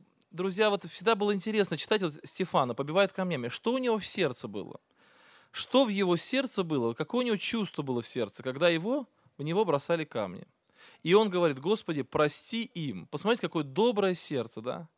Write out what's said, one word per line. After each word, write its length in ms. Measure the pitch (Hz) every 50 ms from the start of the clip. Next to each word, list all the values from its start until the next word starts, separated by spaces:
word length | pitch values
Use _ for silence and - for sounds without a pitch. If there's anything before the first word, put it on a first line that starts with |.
| - _ _ _ _ _
друзья, 380 | - 165 185 196 180 196 220 214
вот 160 | 202 196 -
всегда 280 | 165 - - 175 214 226
было 220 | 196 208 208 208
интересно 400 | 196 - 220 214 214 196 185 170
читать 260 | 147 - - 220 202 196
вот 100 | 160 143 156 -
Стефана, 500 | - - - 190 170 - 165 139 123 113
побивают 380 | - 143 143 156 190 202 190
камнями. 380 | - - 185 180 170 131 120 120
Что 240 | - - - 226 247
у 40 |
него 200 | 262 254 247 226
в 100 | 214 175
сердце 400 | - - 208 180 139 127 - -
было? 320 | 110 101 104 87 - - - _ _ _ _ _ _ _ _ - - - - _ _
Что 320 | - - - - - 254 277
в 60 | 226
его 260 | 202 196 196 180 175
сердце 480 | 165 - - - 262 277 233 - 208 180
было? 300 | 165 156 135 117 113 113
Какое 320 | - - - - 240 247
у 20 |
него 80 | 240 214
чувство 460 | 185 - - - 226 202 - - -
было 200 | 147 135 127 120
в 60 | 117
сердце, 360 | - - - 113 98 - - 117
когда 260 | 131 127 139 165 175
его, 380 | 170 160 165 220 262 294 254 - _ _ _ _ _
в 60 | - 143
него 220 | 156 165 196 220
бросали 400 | 180 147 139 - - 170 165 151
камни? 420 | - - 117 104 92 87 98 - - _ _ _ _ _ _ - - - _ -
И 100 | 160 180
он 160 | 208 220 208
говорит: 300 | 175 180 175 160 139 131
"Господи, 420 | 131 170 214 214 - - 165 143
прости 600 | 123 - - 151 151 151 - - - - - 226 226
им". 440 | - - 175 156 139 98 90 -
Посмотрите, 340 | - - 147 - 202 240 233
какое 240 | - 165 - 170 151
доброе 500 | 139 131 180 220 240 233 202 196 190 180
сердце, 460 | 170 - - 151 131 113 117 - 120
да? 260 | 113 127 131 - 165 - _